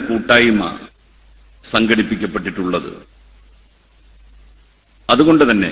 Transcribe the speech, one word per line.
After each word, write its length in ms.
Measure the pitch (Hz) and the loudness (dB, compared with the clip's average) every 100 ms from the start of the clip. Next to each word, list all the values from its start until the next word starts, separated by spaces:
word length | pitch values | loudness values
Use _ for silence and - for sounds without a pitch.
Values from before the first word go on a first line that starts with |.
| - | 0
കൂട്ടായ്മ 560 | 113 - 120 117 104 85 - - _ _ _ _ - _ _ | -4 2 2 4 2 -2 -8 -18 _ _ _ _ -20 _ _
സംഘടിപ്പിക്കപ്പെട്ടിട്ടുള്ളത്. 1200 | - 113 110 107 - 110 101 104 90 92 90 87 69 - - - - - - - _ _ _ _ _ - - - - - _ _ _ _ - | -6 -2 0 0 0 -4 -6 -6 -8 -6 -4 -4 -6 -14 -20 -20 -20 -20 -20 -20 _ _ _ _ _ -20 -20 -20 -20 -20 _ _ _ _ 0
അതുകൊണ്ട് 360 | 123 156 160 131 | 2 4 4 4
തന്നെ 200 | 107 87 | 2 -2